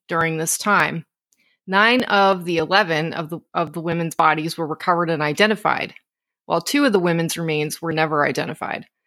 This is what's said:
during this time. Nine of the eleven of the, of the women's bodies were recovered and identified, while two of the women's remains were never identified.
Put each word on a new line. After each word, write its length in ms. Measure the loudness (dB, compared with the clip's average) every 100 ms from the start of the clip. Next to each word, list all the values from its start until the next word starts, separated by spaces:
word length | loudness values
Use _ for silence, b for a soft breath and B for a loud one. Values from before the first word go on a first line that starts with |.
| -6
during 320 | -2 -2 -2
this 180 | -4 -4
time. 480 | 2 2 2 -2 -10 _ _ _ _ _ -2
Nine 360 | 2 4 4
of 420 | 2 4 4 2 0
the 100 | -2
eleven 560 | 2 2 2 0 -2
of 160 | -4 -8
the, 120 | -10 -8
of 220 | -6 -4
the 80 | -6
women's 320 | -4 -4 -2
bodies 420 | 2 2 2 -2 -4
were 100 | -6
recovered 440 | -4 0 0 0
and 120 | 0
identified, 720 | 0 2 2 2 0 0 -4 -12 _ _ _ _ -4
while 160 | -2
two 240 | 0 2 4
of 80 |
the 40 | 4
women's 380 | 2 0 -2 -4
remains 460 | -2 -2 -4 -6
were 100 | -4
never 340 | -2 0 2 0
identified. 600 | -2 -6 -6 -8 -10 -12 _